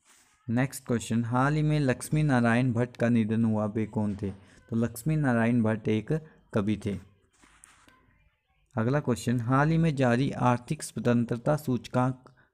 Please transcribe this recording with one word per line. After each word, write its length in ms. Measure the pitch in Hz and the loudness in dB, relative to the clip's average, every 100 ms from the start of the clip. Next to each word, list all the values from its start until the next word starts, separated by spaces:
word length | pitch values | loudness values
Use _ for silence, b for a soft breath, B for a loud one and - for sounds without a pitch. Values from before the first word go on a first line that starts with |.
| _ _ _ _ - | _ _ _ _ -4
नेक्स्ट 360 | 113 135 - - | -2 -2 -4 -4
क्वेश्चन, 380 | 117 - 113 | -4 -2 -2
हाल 320 | 117 123 135 156 | 0 0 0 0
ही 60 | |
में 180 | 151 151 | 0 2
लक्ष्मी 440 | 135 123 - 151 | 0 -2 -2 0
नारायण 500 | 151 127 117 117 127 | 2 2 4 2 2
भट्ट 240 | 113 120 - | 0 -2 0
का 120 | 117 | 2
निधन 360 | 120 107 113 113 | 2 2 2 2
हुआ, 200 | 107 107 | 0 -2
वे 200 | 113 104 | -2 -2
कौन 300 | 110 104 95 | -2 -4 -4
थे? 160 | 98 98 B B - | -8 -8 B B -6
तो 60 | 113 | -2
लक्ष्मी 400 | 117 - 156 156 | -2 -2 -2 0
नारायण 480 | 139 117 113 120 | 2 2 2 2
भट्ट 240 | 110 110 - | 2 0 0
एक 240 | 110 107 156 B B _ | -2 0 -4 B B _
कवि 280 | 113 104 101 101 | -2 0 -2 -4
थे। 140 | 92 - _ _ _ _ _ - _ b b b b b b _ _ _ 113 | -8 -10 _ _ _ _ _ -20 _ b b b b b b _ _ _ -2
अगला 220 | 113 147 | 0 0
क्वेश्चन, 400 | 147 120 - 123 | 0 -2 -2 -2
हाल 300 | 117 135 151 | 0 2 2
ही 80 | 165 | 2
में 180 | 165 135 | 2 2
जारी 360 | 127 120 135 | 2 2 0
आर्थिक 520 | - 123 123 - 151 | 0 0 0 -2 -10
स्वतंत्रता 720 | - - 113 120 117 120 147 151 | -8 -2 2 2 0 -2 0 -2
सूचकांक 680 | - 120 - 127 127 127 - b b | -2 -4 -2 -2 0 -2 -12 b b